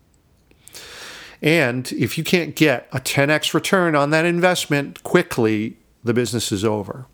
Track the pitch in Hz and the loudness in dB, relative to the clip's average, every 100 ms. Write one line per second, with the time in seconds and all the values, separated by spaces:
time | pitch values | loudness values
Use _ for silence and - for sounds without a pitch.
0 | _ _ _ _ _ _ - - - - | _ _ _ _ _ _ -20 -20 -20 -18
1 | - - - - 156 165 127 127 123 - | -18 -18 -20 -4 0 2 2 -2 -4 -2
2 | 120 - 156 185 151 - 156 123 - 131 | -2 -2 0 0 0 2 2 2 -4 -6
3 | - - 139 151 - 160 - 196 170 151 | -2 0 2 2 0 -2 2 2 4 2
4 | 143 160 170 170 180 175 - 143 139 - | 2 2 2 2 2 0 0 -2 -2 -10
5 | - 180 - - 110 107 113 - _ _ | 2 2 2 0 2 0 -4 -10 _ _
6 | 113 117 113 117 - 98 110 107 95 135 | -2 0 0 -2 -2 0 0 -2 -6 -10
7 | - | -14